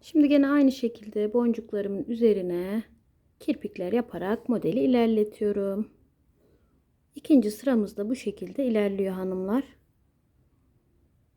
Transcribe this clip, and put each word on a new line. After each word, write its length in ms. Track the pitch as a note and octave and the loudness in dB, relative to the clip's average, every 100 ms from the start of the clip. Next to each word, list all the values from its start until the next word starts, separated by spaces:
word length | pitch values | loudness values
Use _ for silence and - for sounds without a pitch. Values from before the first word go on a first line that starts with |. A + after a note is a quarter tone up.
| - | 0
Şimdi 160 | D#4+ D4 | 4 6
gene 200 | C#4+ C#4 | 6 4
aynı 240 | D4 C4+ | 4 4
şekilde 600 | C4 A#3 - A3 G#3+ G#3+ | 2 -4 -6 -10 -4 0
boncuklarımın 720 | A#3+ A#3+ A3 A3 G#3 G3+ G3 | 2 0 -2 -4 -6 -4 -6
üzerine 760 | - A#3 A#3 G3 F3+ F3 F3+ G#3+ - _ _ _ _ _ | -6 2 4 4 0 -4 -4 -6 -8 _ _ _ _ _
kirpikler 520 | - C#4+ G#3 - F3+ | -6 -6 -6 -8 -4
yaparak 560 | A3+ A#3 F3 F3+ A#3 - | -2 -4 -6 -4 -4 -2
modeli 320 | A3+ D#3 G#3+ | -2 0 0
ilerletiyorum. 1080 | C4+ B3 A3+ A3 G#3 - G#3 G3+ G3 G3 G#3+ _ _ _ _ _ _ _ _ _ _ _ _ | 2 4 2 2 -2 -2 -4 -2 -4 -4 -8 _ _ _ _ _ _ _ _ _ _ _ _
İkinci 360 | - - D4 G#3 | -20 4 4 4
sıramız 460 | G#3+ C4 A#3+ G3 - | -2 -2 0 0 -4
da 120 | G#3 | -6
bu 60 | |
şekilde 520 | B3+ - G3+ F#3 F#3 C4 | -4 -6 -8 -10 -4 0
ilerliyor 480 | A3 G3+ G3 F#3+ | 0 0 -2 -4
hanımlar. 500 | F#3 F#3 F#3 F#3+ A3+ C#4 - _ _ _ _ _ _ _ _ _ _ _ _ _ _ _ | -2 -4 -4 -2 -2 -4 -14 _ _ _ _ _ _ _ _ _ _ _ _ _ _ _